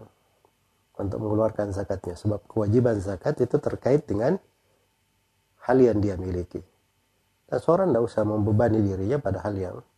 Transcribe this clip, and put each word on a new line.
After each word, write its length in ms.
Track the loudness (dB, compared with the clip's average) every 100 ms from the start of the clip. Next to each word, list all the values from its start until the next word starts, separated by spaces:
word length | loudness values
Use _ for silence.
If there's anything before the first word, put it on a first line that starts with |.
| -14 _ _ _ _ _ _ _ _
untuk 240 | -8 -6 -4
mengeluarkan 560 | -2 2 0 0 -4
zakatnya. 400 | -4 -4 -6 -6
Sebab 320 | -4 -2 -4 -4
kewajiban 560 | -2 2 4 4 2
zakat 400 | -2 -4 -2 0
itu 160 | 0 0
terkait 480 | 0 -2 2 2 2
dengan 320 | -2 0 0 _ _ _ _ _ _ _ _ _ _ _ _ 2
hal 100 | 6
yang 160 | 6 6
dia 160 | 0
miliki. 480 | -2 -4 -4 -6 -10 -14 _ _ _ _ _ _ _ -6
Dan 80 | -4
seorang 320 | -2 -2 0
tidak 160 | 0 0
usah 160 | -2
membebani 560 | -2 0 0 2 2 2
dirinya 400 | 0 -2 -4 -4
pada 240 | -4 -4
hal 160 | -6 -6
yang 240 | -8 -10 -16